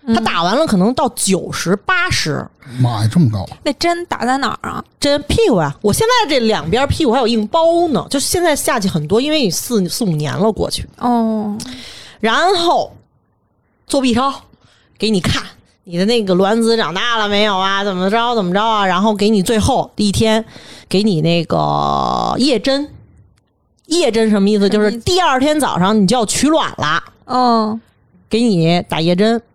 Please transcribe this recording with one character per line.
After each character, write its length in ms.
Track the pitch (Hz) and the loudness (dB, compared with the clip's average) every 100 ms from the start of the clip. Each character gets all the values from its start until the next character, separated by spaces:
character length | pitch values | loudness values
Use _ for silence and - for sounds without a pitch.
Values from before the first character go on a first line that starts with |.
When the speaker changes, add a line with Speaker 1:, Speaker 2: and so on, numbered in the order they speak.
| 277 | 0
Speaker 1:
嗯。 100 | 226 | 0
Speaker 2:
他 40 | |
打 200 | 226 185 | 0 0
完 160 | 170 226 | 0 0
了 80 | 320 | 2
可 120 | 196 | 2
能 140 | 196 254 | 2 2
到 120 | 277 | -2
九 420 | - - 185 - | -2 -2 -2 -2
十、 240 | 147 - 202 | -6 -2 -2
八 340 | - 370 359 | 0 0 0
十。 340 | - 156 139 - _ 143 131 | -2 -4 -6 -8 _ -16 -2
Speaker 3:
妈 240 | 123 113 | -2 0
呀， 60 | 110 | 0
这 60 | 170 | 2
么 100 | 139 | 2
高！ 180 | 107 92 - | 0 -8 -8
Speaker 1:
那 80 | 311 | -6
针 300 | 277 339 339 349 | -2 -2 -2 -4
打 180 | - 233 | -6 -2
在 120 | 269 | -2
哪 80 | 269 - | -2 -6
儿 60 | - | -8
啊？ 120 | - - _ | -10 -12 _
Speaker 2:
针 240 | 285 285 294 | 0 0 0
屁 100 | - 453 | 0 2
股 60 | 208 | 2
啊！ 220 | 147 - | 0 -2
我 120 | 208 | -2
现 100 | - 440 | 0 2
在 200 | 494 427 | 2 2
这 120 | 285 226 | 0 0
两 200 | 202 156 | -2 -2
边 180 | 214 277 | -2 0
屁 180 | - 294 | 0 0
股 60 | |
还 80 | 269 | 2
有 80 | 226 | 2
硬 180 | 233 208 | 0 0
包 400 | 330 330 339 349 | 2 2 4 2
呢， 140 | 233 - | 0 -2
就 100 | 277 | -4
是 60 | - | -2
现 180 | 359 | 0
在 120 | 339 285 | 0 0
下 240 | - 269 | 0 -2
去 80 | 190 | -2
很 200 | 165 147 | -4 -2
多， 140 | 208 | -2
因 100 | 285 | 0
为 80 | 311 | 0
你 80 | 233 | 0
四， 360 | - - 233 175 | -2 -2 -2 -2
四 160 | - | -2
五 40 | 220 | -2
年 280 | 156 147 127 | -2 -4 0
了 160 | 214 | -2
过 160 | 214 80 | 0 -4
去。 160 | - - - | -6 -10 -6
Speaker 1:
哦。 580 | 247 240 226 220 208 208 247 254 - - - - | -2 0 0 -2 -4 -8 -10 -14 -18 -20 -20 -6
Speaker 2:
然 160 | 220 247 339 381 | -2 2 2 2
后 340 | 339 269 - - _ _ _ _ _ _ _ _ _ | 2 0 -2 -10 _ _ _ _ _ _ _ _ _
做 160 | 285 | 0
B 140 | 262 226 | 2 0
超， 180 | 269 269 - _ _ _ _ _ | 0 -6 -16 _ _ _ _ _
给 140 | 220 | -2
你 100 | 208 | 0
看 220 | 156 285 202 - _ _ | 0 -4 -6 -18 _ _
你 120 | - 170 | -10 -2
的 100 | 196 | 0
那 180 | 240 | 0
个 100 | 196 | 2
卵 260 | 180 190 233 | 2 2 2
子 160 | 226 226 | 2 0
长 160 | 170 | -2
大 280 | 175 233 233 | -2 -2 -2
了 100 | 208 | 0
没 140 | 202 | 0
有 120 | 214 190 | 0 0
啊？ 280 | 190 196 | 0 -2
怎 120 | 202 185 | -2 -2
么 140 | 190 | 0
着 240 | 226 233 | 0 0
怎 100 | 233 | 0
么 80 | 180 | 0
着 80 | 185 | 0
啊？ 240 | 220 220 196 | 0 2 2
然 120 | 180 | 2
后 140 | 214 | 0
给 160 | 208 202 | 2 2
你 140 | 220 | 2
最 160 | 175 220 | 2 0
后 320 | 202 233 - - | 2 0 -2 -2
一 140 | 208 | -2
天， 320 | 190 220 220 220 - - - - | 2 2 2 -2 -16 -20 -20 -4
给 140 | 185 | 0
你 180 | 214 170 | 0 0
那 240 | 160 170 160 | 2 0 0
个 880 | 80 76 73 71 71 64 62 58 64 | -2 0 0 0 0 0 0 -2 0
夜 180 | 262 233 | 0 0
针。 320 | - 269 294 - - _ _ _ _ _ _ _ _ | 0 -2 -4 -12 -20 _ _ _ _ _ _ _ _
夜 260 | 320 294 | 0 0
针 200 | 220 220 | 2 2
什 100 | 208 | 2
么 80 | 196 | 2
意 80 | 214 | 2
思？ 100 | 196 | 2
Speaker 1:
什 80 | 208 | 2
么 80 | 208 | 0
意 20 | |
思？ 20 | |
Speaker 2:
就 60 | 233 | -2
是 60 | |
第 180 | - 359 | -2 0
二 180 | 339 262 | 2 2
天 200 | 277 302 | 2 0
早 180 | 262 - | 0 0
上 240 | 185 214 | 2 2
你 60 | 185 | 2
就 100 | 247 | 2
要 80 | 220 | 0
取 220 | - 277 | 0 2
卵 260 | 311 196 - | 2 0 -4
了。 260 | 147 160 - _ - | -2 -2 -6 _ -6
Speaker 1:
嗯。 540 | 254 247 233 214 226 _ _ _ _ _ | 0 2 2 0 -4 _ _ _ _ _
Speaker 2:
给 140 | 220 | 0
你 400 | 240 185 160 175 - | 2 4 2 2 0
打 100 | 156 | -2
夜 160 | 165 180 | 0 2
针 240 | 214 233 - | 2 0 -4